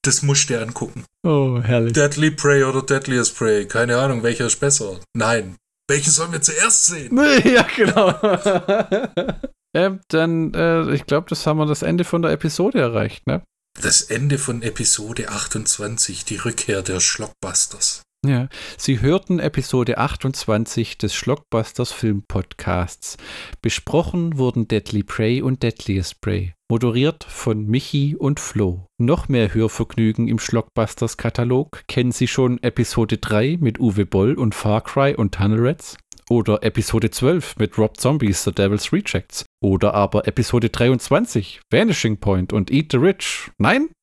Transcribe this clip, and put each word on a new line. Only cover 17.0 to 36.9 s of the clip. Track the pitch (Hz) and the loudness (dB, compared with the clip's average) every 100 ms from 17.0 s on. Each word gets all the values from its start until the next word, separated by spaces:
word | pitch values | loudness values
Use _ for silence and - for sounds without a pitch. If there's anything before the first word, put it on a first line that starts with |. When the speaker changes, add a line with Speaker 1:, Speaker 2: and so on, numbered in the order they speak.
| 90 - 107 - - - - - - - _ _ | 0 -2 -8 -10 -6 -2 -2 -2 -6 -6 _ _
Speaker 2:
Ja, | 139 127 131 - - - | 0 0 -2 -8 -16 -8
Sie | - 131 | -2 0
hörten | 127 185 - 175 | 2 0 0 -2
Episode | 151 - - 127 117 120 | 0 -4 -2 -2 0 0
achtundzwanzig | 131 - 135 131 - 107 113 - 113 - | -2 -2 -4 -4 0 0 0 -4 -6 -4
des | 104 - | -4 -4
Schlockbusters | - 131 _ 117 110 - 123 | -4 -4 _ -2 -2 -4 -6
Film | - 113 101 - | -2 -2 -2 -2
Podcasts. | 98 95 - - 90 90 - - - - - - - | -4 -4 -8 -4 -2 -2 -8 -16 -16 -16 -16 -16 -6
Besprochen | 117 - - 151 165 180 170 147 | -4 -4 -2 0 0 -2 -2 0
wurden | 127 120 110 | 0 0 0
Deadly | 110 - 107 | -2 -2 -4
Prey | 98 - 110 123 | -4 -2 0 0
und | 135 131 | 0 0
Deadliest | 117 - - 98 90 - | -2 -4 -2 -2 -2 -6
Prey. | - 95 92 - _ | -4 -2 -4 -10 _
Moderiert | 117 120 117 143 160 | 0 2 2 0 -2
von | - - - 107 107 | -12 -6 -2 -2 0
Michi | 120 - 147 143 156 | 0 0 -2 0 0
und | 135 143 | -2 -2
Flo. | - 101 98 90 92 _ | -4 -2 0 -2 -10 _
Noch | 120 165 - | 0 0 0
mehr | 131 107 110 | 0 2 2
Hörvergnügen | 110 - 113 - 113 110 117 | -2 -2 -6 0 0 2 0
im | 113 | 0
Schlockbusters | - 117 - - 107 - 117 - | 0 -2 -2 -2 -2 -2 -6 -4
Katalog. | 117 - 120 127 151 - - | -4 -2 0 0 -2 -10 -6
Kennen | - 123 | 0 0
Sie | 117 123 | 0 0
schon | - 127 123 | 2 2 2
Episode | 123 - 117 - 110 107 | -2 0 -2 0 0 0
drei | - 107 123 170 | 0 0 0 2
mit | 135 110 | 0 2
Uwe | 127 101 98 | 0 2 2
Boll | 98 104 147 | 2 2 2
und | 123 | 0
Far | - 107 107 | 0 0 0
Cry | - - 139 139 | 0 0 0 2
und | 104 | -2
Tunnel | 92 101 110 120 | 0 0 2 2
Rats? | 165 - - _ - - | -2 -8 -20 _ -20 0
Oder | 120 107 107 | 0 2 2
Episode | 110 - 101 | 0 0 0